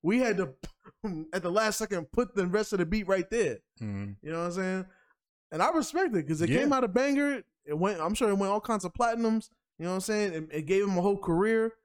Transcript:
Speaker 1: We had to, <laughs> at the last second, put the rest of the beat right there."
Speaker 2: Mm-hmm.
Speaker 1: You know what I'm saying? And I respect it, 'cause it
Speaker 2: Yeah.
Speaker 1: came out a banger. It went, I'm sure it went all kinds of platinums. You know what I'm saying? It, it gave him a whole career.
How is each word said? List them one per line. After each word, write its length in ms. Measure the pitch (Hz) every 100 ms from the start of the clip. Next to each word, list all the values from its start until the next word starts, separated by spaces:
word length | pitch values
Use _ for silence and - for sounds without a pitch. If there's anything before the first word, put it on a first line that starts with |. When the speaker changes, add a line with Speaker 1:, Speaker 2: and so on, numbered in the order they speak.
Speaker 1:
We 160 | 160 240
had 180 | 247 196
to, 160 | 165 - - _ 190 _
<laughs> 300 | 214 160 160
at 80 | 185
the 80 | 175
last 280 | 196 220 202
second, 320 | 220 185 156
put 240 | - 240 196
the 100 | 180
rest 260 | 202 208
of 40 | 196
the 60 | 170
beat 220 | 214 190
right 200 | 190 170
there." 260 | 233 175 107 _ _
Speaker 2:
Mm-hmm. 300 | 107 98 101 98
Speaker 1:
You 100 | 151
know 100 | 165
what 40 | 175
I'm 60 |
saying? 340 | 175 185 190 185 _ _ _ _ _ _
And 120 | 156
I 80 | 226
respect 440 | 330 254 330 381 202
it, 120 | 147
'cause 140 | 156
it 60 | 165
Speaker 2:
Yeah. 80 | 147
Speaker 1:
came 140 | 294
out 100 | 269
a 40 | 240
banger. 540 | 202 277 277 285 262 - _ -
It 80 | 151
went, 220 | 190 185
I'm 120 | 160
sure 160 | 214 220
it 60 | 196
went 140 | 196
all 100 | 208
kinds 240 | - 214 180
of 80 |
platinums. 560 | - 233 233 226 220 - _ _ -
You 60 | 170
know 40 |
what 60 | 190
I'm 60 |
saying? 320 | 185 214 202
It, 140 | 160 156
it 100 | 151 156
gave 160 | 190
him 120 | 202 180
a 40 |
whole 160 | 190 196
career. 560 | 180 165 214 226 226 -